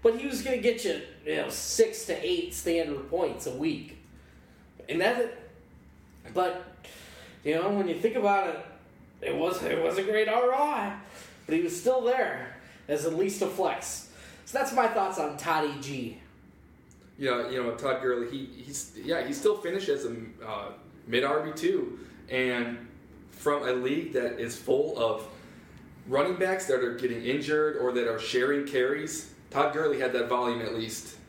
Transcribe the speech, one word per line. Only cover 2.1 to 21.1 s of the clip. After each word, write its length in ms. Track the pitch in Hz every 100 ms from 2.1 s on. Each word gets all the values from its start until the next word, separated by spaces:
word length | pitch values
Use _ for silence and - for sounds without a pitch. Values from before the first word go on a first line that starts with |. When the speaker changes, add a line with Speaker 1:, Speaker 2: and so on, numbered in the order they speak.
| 165 175
Speaker 1:
eight 280 | 180 175
standard 560 | - 175 170 156 139 135
points 360 | 170 160 - -
a 60 |
week. 460 | 127 156 - - - - - - - - - - - -
And 120 | 160
that, 360 | 196 247 226 - - - - - - - - - -
but, 320 | 180 180 180 - - - - - - - -
you 100 | 147 160
know, 120 | 190
when 180 | 202 180
you 60 |
think 220 | 160 226 233
about 320 | 202 196 175
it, 180 | 151 - - - - - -
it 160 | - 143
was, 260 | 170 180
it 200 | - 156
was 160 | 165 190
a 40 |
great 260 | 196 214 214
R 260 | 220 247
O 80 | 262
I, 340 | 294 262 202 202 - - - - -
but 80 |
he 60 | 160
was 180 | 170 -
still 220 | 233 254
there 560 | 233 262 208 120 123 - - - -
as 160 | 147
at 120 | 160 160
least 260 | 196 -
a 40 | 196
flex. 600 | - 175 - - - - - - - -
So 120 | 262
that's 140 | 262
my 140 | 233 226
thoughts 300 | 214 190 -
on 180 | 147 147
Toddy 380 | 170 156 151 139
G. 380 | 131 135 117 - - - - - - - - - - -
Speaker 2:
Yeah, 320 | 135 123 120
you 120 | 127
know, 100 | 120
Todd 280 | 110 139 127
Gurley, 300 | 127 120 120
he, 160 | 139 131 -
he's, 340 | 127 139 - -
yeah, 240 | 131 170 135
he 60 |
still 220 | 143 208 202
finished 320 | 170 190 190
as 180 | 139 120
a, 80 | 117 113 - 113
uh, 220 | 104 101 - - -
mid 180 | -